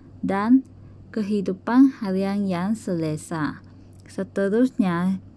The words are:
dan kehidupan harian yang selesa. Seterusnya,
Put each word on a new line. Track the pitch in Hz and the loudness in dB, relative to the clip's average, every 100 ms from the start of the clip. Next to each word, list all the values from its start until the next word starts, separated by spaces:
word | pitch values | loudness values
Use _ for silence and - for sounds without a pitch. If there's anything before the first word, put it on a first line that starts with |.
| - - | -20 -8
dan | 180 196 214 262 - - - - - | -4 0 4 4 4 -14 -20 -20 -10
kehidupan | 220 202 208 185 185 - 247 269 - | -6 -4 -2 -2 -6 2 6 6 4
harian | 196 190 196 202 | -4 -2 -2 -2
yang | 196 175 190 220 | -2 -2 -2 -4
selesa. | - 170 156 151 - 160 147 - - - - - | -4 -2 -2 -4 -6 -6 -6 -6 -16 -20 -20 -20
Seterusnya, | - - 185 - 196 220 254 - 190 170 185 190 - | -14 -10 -6 -2 0 2 2 0 -2 0 -2 -2 -8